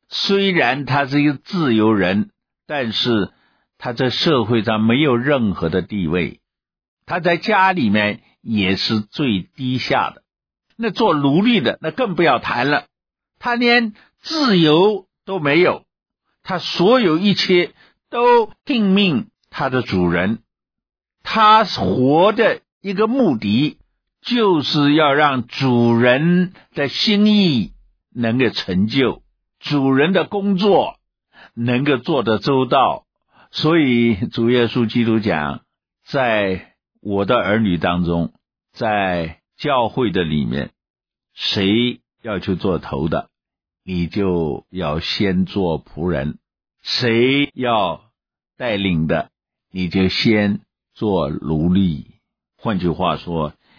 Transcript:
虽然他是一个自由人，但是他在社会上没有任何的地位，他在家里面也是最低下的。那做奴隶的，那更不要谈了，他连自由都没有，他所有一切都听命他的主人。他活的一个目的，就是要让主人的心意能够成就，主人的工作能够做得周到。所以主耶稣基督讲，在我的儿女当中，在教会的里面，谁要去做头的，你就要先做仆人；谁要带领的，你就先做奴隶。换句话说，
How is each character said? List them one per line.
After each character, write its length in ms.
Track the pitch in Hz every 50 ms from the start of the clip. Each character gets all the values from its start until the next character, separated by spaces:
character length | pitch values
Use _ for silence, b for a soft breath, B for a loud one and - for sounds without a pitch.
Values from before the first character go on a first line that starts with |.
| _ _
虽 440 | - - - - 196 202 196 190
然 340 | 180 165 131 120 131 143 143
他 220 | 120 131 143 143 131
是 160 | 135 147 147
一 20 |
个 80 | 151 143
自 400 | 131 - - - 185 160 135 117
由 180 | 110 107 110 110
人， 360 | 101 92 87 95 104 104 - _ _ _ _ _ _ _ -
但 240 | 151 143 131 113
是 400 | 104 - - 123 120 110 95 85 - _ _ _ _ _ _ _ _ _
他 120 | - 127
在 200 | 117 - 135 127
社 340 | 113 - - 170 156 127 113
会 160 | 98 123 117
上 200 | 101 113 110 107
没 200 | 110 113 117 131
有 160 | 156 151 123 120
任 380 | 120 143 147 135 117 104 87
何 140 | - - 82
的 120 | 80 92
地 260 | 87 - 107 104 92 78
位， 320 | 78 90 85 - - - _ _ _ _ _ _ _ _ _ _ _ _ _
他 140 | - 160 180
在 180 | 156 175 170 160
家 360 | - - 220 196 190 190 185
里 160 | 185 135 107
面 320 | 98 107 104 104 104 b b b b b
也 340 | _ - 113 104 98 92 98
是 260 | 90 - - 117 110
最 400 | 107 - - - 151 131 107 92
低 360 | 85 - _ - 131 127 127 123
下 340 | - - 139 123 95 -
的。 120 | - - _ _ _ _ _ _ _ _ _ _ _
那 140 | - 226 220
做 240 | 180 - 233 208 170
奴 280 | 147 139 139 139 170
隶 200 | 202 247 240 202
的， 160 | 139 113 - -
那 100 | - 160
更 240 | - - 262 220 175
不 80 | 151 175
要 160 | 156 131 113
谈 300 | - - 110 117 123 143
了， 180 | 147 135 - _ _ _ _ _ _ _ _ _ _ _
他 160 | - 240 240
连 380 | 233 247 240 240 240 233 220 208 b b b b _
自 380 | _ - 311 320 294 247 202 175
由 500 | 165 151 147 165 185 214 214 - - _ _ _ _
都 140 | - 190 190
没 200 | 151 143 143 165
有， 260 | 180 151 98 - - _ _ _ _ _ _ _ _ _ _ _
他 160 | _ - 190 170
所 420 | - - - - 175 196 240 262
有 180 | 233 175 156 160
一 160 | 190 208 190
切 400 | - - - 185 175 175 - b b b b b b _ _
都 420 | - 240 240 240 240 240 220 202 - _ _
听 260 | - 285 233 208 196
命 380 | 190 202 208 185 151 113 - - _ _ _ _
他 200 | - - 156 135
的 120 | 131 127
主 280 | 117 - - 92 90 87
人。 300 | 85 87 90 98 113 113 - _ _ _ _ _ _ _ _ _ _ _ _ _ _ _ _
他 380 | - - 220 220 214 214 220 220
活 680 | 185 - - 107 90 185 143 127 131 143 160 180 208 214
的 280 | 220 226 185 139 - - _ _ _
一 120 | - 190 196
个 140 | 180 214 220
目 300 | 240 277 247 185 135 107
的， 400 | - 101 104 117 147 147 - - _ _ _ _ _ _ _ _
就 400 | _ - 240 247 226 202 160 156
是 320 | 127 - - 151 143 143 147
要 200 | 156 156 147 139
让 340 | 147 151 147 135 127 117 -
主 500 | - - 139 131 123 120 120 117 117 113
人 540 | 120 123 123 135 151 170 175 180 185 175 B B B B _
的 160 | - 143 139
心 380 | - - - - 208 202 208 214
意 440 | 214 208 196 175 143 120 95 - - - _ _ _ _ _ _
能 260 | _ 127 117 113 113 127
够 120 | 131 113
成 380 | - - - - 92 90 98 107
就， 360 | 117 139 131 113 - - _ _ _ _ _ _ _ _
主 360 | - - 151 143 135 135 135
人 180 | 131 143 170
的 140 | 190 180 156
工 320 | - - 208 196 202 196 180
作 420 | 196 208 190 147 113 80 - _ _ _ _ _ _ B B B B B B
能 320 | - 117 120 123 123 139
够 120 | 143 143 123
做 260 | - - 165 139 110
得 160 | 110 110 101
周 260 | - 139 139 131 127
到。 400 | 120 147 139 123 98 73 - - _ _ _ _ b b b b b
所 280 | - - - 156 165 170
以 360 | 151 131 123 117 117 117 113
主 340 | 92 123 113 - - 117 117
耶 180 | 123 123 120 113
稣 180 | - 127 120
基 200 | 107 - 120 117
督 140 | 113 110 113
讲， 420 | 104 107 87 78 76 73 69 - - _ _ _ _ _ _ _ _
在 720 | - - 143 131 120 110 107 101 95 95 92 - - _ _ _ _ _ _
我 240 | _ 107 101 98 98
的 140 | 95 123 117
儿 220 | 92 92 104 113
女 180 | 113 101 87 82
当 260 | 78 90 87 90 87
中， 300 | 82 85 85 82 - - _ _ _ _ _ _ _ _
在 640 | - 123 110 107 104 98 92 90 87 82 82 78 - _ _ _
教 320 | - - 147 139 127 120 107
会 240 | - - 127 107
的 120 | 85 95 87
里 180 | 78 76 76 69
面， 280 | 57 62 71 65 - - _ _ _ _ _ _ _ _ _ _ _ _
谁 680 | - - - - 107 98 95 104 117 120 123 117 - _ _ _ _
要 180 | - 113 107 92
去 180 | - - 95 82
做 220 | - 101 90 78
头 280 | - - - 69 73 82
的， 220 | 80 76 - - _ _ _ _ _ _ _ _ _ _
你 260 | _ 92 92 87 87 80
就 580 | - 104 101 95 90 87 82 78 65 - - _
要 300 | - 92 87 76 73 80
先 460 | - - - - 107 98 92 90 92
做 360 | 85 - 104 95 87 80 73
仆 280 | - - - 73 80 90
人； 240 | 85 69 67 76 - - _ _ _ _ _ _ _ _
谁 680 | _ - - - 127 120 113 113 120 131 135 139 143 143 -
要 580 | - 127 120 117 110 98 87 80 71 - _ _ _ _ _ _ _ _ _ _ -
带 180 | 131 120 107
领 320 | 98 98 98 87 80 80 78
的， 240 | 82 80 - - _ _ _ _ _ _ _ _
你 160 | - 95 90 87
就 220 | 82 98 92 92
先 500 | - - - 120 110 107 104 101 101 101 - _ _ _ _ _ _
做 360 | - 117 107 98 90 76 69
奴 420 | 78 - - 73 80 76 80 87 90
隶。 420 | 98 98 90 78 69 - - _ _ _ _ _ _ _ _ _ _
换 220 | - 123 107 92
句 100 | 85 87
话 280 | 80 78 92 87 78 76
说， 360 | - 87 85 82 76 76 - b b b b